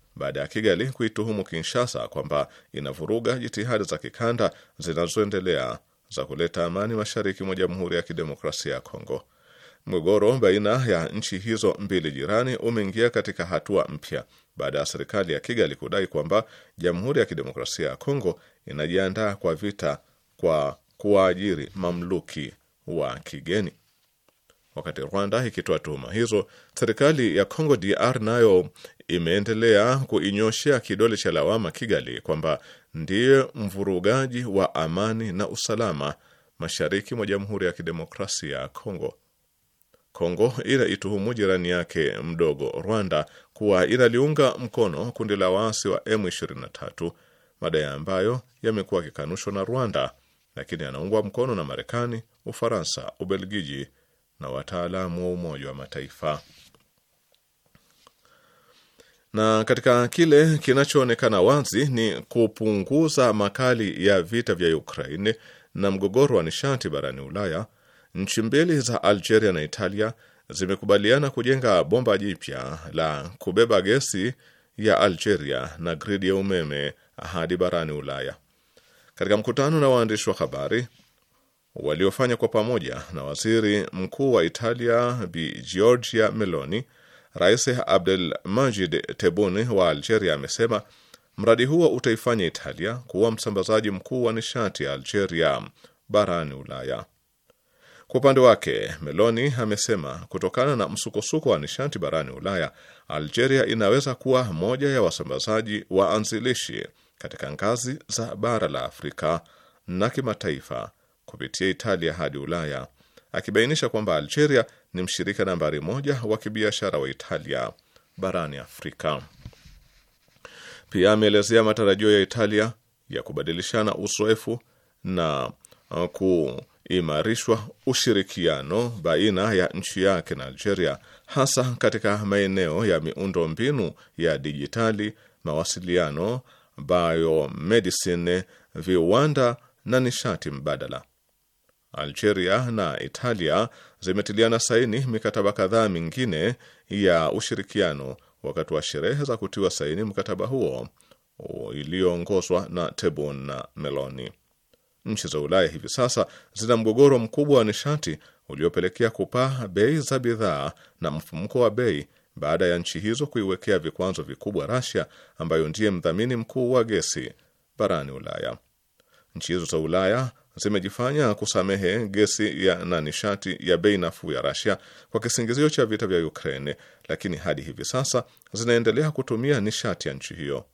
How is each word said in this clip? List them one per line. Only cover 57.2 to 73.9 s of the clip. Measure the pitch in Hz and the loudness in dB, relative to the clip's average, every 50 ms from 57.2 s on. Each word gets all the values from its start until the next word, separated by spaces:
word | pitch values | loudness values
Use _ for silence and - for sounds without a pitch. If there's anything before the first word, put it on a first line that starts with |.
| _ _ _ _ _ _ _ _ _ _ _ _ _ _ _ _ _ - _ _ _ _ _ _ _ _ _ _ _ _ _ _ _ _ _ - _ _ _ _ _ _ - | _ _ _ _ _ _ _ _ _ _ _ _ _ _ _ _ _ -20 _ _ _ _ _ _ _ _ _ _ _ _ _ _ _ _ _ -20 _ _ _ _ _ _ -2
Na | 107 110 110 110 110 110 | 0 2 4 4 4 4
katika | - 123 127 - 131 120 120 120 | 2 0 4 4 4 6 6 4
kile | 120 - 175 170 160 143 147 160 160 156 | 2 2 4 6 8 10 8 8 8 4
kinachoonekana | 147 - 135 127 139 139 - - 143 127 120 113 - 135 113 107 92 | 4 4 4 4 6 4 4 4 4 4 4 2 2 4 4 6 6
wazi | 92 117 143 147 131 - 92 113 147 | 6 6 6 4 2 2 2 2 2
ni | 143 127 113 113 104 71 62 | 2 2 2 2 2 0 -2
kupunguza | - - - 117 117 107 - - 113 110 104 98 92 - 135 156 165 151 - 143 127 117 107 | -6 -2 2 4 4 4 2 0 0 0 2 0 0 2 2 4 4 4 4 4 4 4 4
makali | 104 101 98 - - 131 127 123 113 107 90 - - 90 | 2 0 0 0 0 2 2 2 2 0 -2 -2 2 4
ya | 98 101 92 | 6 6 6
vita | 82 90 113 120 120 - 95 | 4 2 -2 0 0 0 0
vya | 85 87 82 80 | 2 4 2 2
Ukraine | 73 - - - - - 71 78 90 101 110 110 - - - - - _ _ - | 2 -2 -6 -8 -8 -8 -8 -6 -2 -2 -2 -2 -2 -10 -20 -20 -20 _ _ -4
na | - 98 98 | -2 0 0
mgogoro | 98 95 98 92 101 131 143 139 120 | 0 0 0 2 4 4 4 4 4
wa | 90 80 | 2 2
nishati | 82 - - - 139 135 120 - 92 | 0 -4 -4 -4 -4 -4 -4 -4 -6
barani | 73 71 73 67 65 67 | -4 -4 -4 -6 -8 -10
Ulaya, | 67 67 80 101 104 87 78 92 117 - _ _ _ _ _ _ _ _ - | -12 -8 -6 -4 -4 -4 -4 -6 -6 -10 _ _ _ _ _ _ _ _ -8
nchi | 92 98 95 - 113 | -6 -4 -2 -2 -2
mbili | 107 113 131 147 170 180 160 139 | 0 2 2 2 4 4 2 2
za | 117 120 113 - - | 0 0 -2 2 2
Algeria | 98 107 95 - - 110 107 107 98 | 2 2 2 2 4 4 4 4 4
na | 90 78 76 | 2 0 -2
Italia | 78 - - 101 90 101 104 107 113 - - _ _ _ _ _ - | -4 -4 -4 -4 -4 -2 -2 -2 -2 -4 -8 _ _ _ _ _ -14
zimekubaliana | - 95 95 90 98 - 101 104 101 101 101 107 127 143 147 139 | -6 -4 -2 -2 -2 -2 4 4 4 6 6 4 4 4 4 0
kujenga | - 127 117 127 135 135 127 110 95 85 - | -2 0 0 2 0 2 4 4 4 4 4
bomba | 78 104 127 127 117 98 | 4 2 2 4 2 2
jipya | 95 98 101 87 - - - 67 64 64 67 80 80 78 - 73 | 2 0 -4 -6 -6 -8 -10 -8 -8 -8 -8 -10 -10 -12 -6 -2
la | 80 80 78 76 69 73 87 104 - | -2 0 0 -2 -4 -8 -10 -14 -8
kubeba | - 98 90 113 117 117 107 95 | -6 0 4 4 6 6 4 4
gesi | 92 98 | 4 4